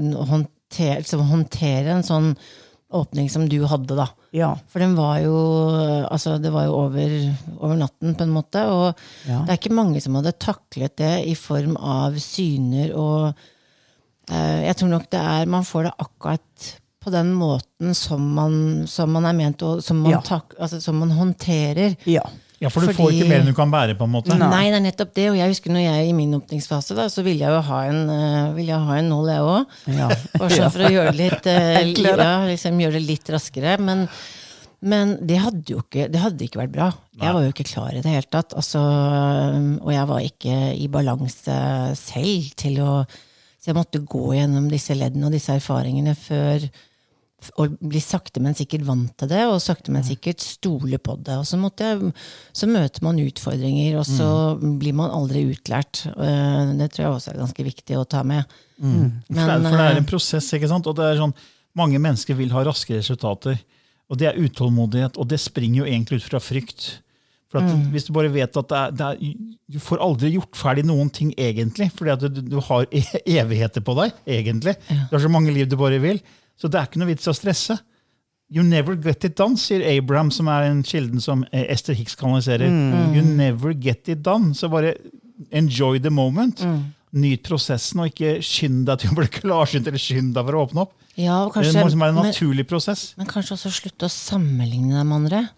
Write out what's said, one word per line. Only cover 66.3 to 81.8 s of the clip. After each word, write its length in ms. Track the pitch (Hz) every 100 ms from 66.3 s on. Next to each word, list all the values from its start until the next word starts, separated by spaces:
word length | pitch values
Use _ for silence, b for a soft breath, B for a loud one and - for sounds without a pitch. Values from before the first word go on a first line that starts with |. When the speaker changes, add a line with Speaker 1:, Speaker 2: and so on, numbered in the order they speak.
| 131
Speaker 3:
frykt. 600 | - 131 - - - - _ _ _ _ _
For 80 | 147
at 60 | 180
Speaker 1:
Mm. 160 | 156 143
Speaker 3:
hvis 140 | 147 143
du 80 |
bare 160 | 156 151
vet 240 | 139 123 147
at 120 | -
det 100 | 143
er, 140 | 135
det 100 | 135
er, 340 | 143 139 147 - 220 - -
du 120 | 147
får 180 | - 165
aldri 320 | 180 131 147 185
gjort 160 | - -
ferdig 300 | 139 135 156
noen 260 | 147 147
ting 220 | - 151 135
egentlig, 520 | 123 110 113 120 196
fordi 200 | - 156
at 80 | 131
du, 100 | 139 135
du 180 | 127 139
har 240 | - 123 127
e-, 280 | 139 - - -
evigheter 560 | 165 113 110 113 -
på 140 | 104 127
deg, 180 | 220 - -
egentlig. 480 | 117 110 113 160 285 -
Speaker 1:
Ja. 160 | 143 135
Speaker 3:
Du 80 | 151
har 20 | 151
så 40 |
mange 200 | 165 156
liv 160 | 139 135
du 80 | 135
bare 240 | 139 135
vil. 220 | 151 202 - b b b
Så 80 | 160
det 60 | 170
er 60 | 131
ikke 140 | 160
noe 80 | 175
vits 180 | 156 180
å 60 |
stresse. 460 | 147 196 180 - 226 - _ _ _ _ _ -
«You 100 | 156
never 320 | 175 160 143 185
get 280 | 156 143 180
it 100 | 156
done», 220 | 202 254
sier 240 | - 190 165 139
Abraham, 320 | 131 143 151
som 180 | 131 160
er 180 | 147 147
en 140 | 143
kilden 360 | 131 160 123 123
som, 240 | 131 135 127
eh, 140 | 131 123
Esther 260 | 127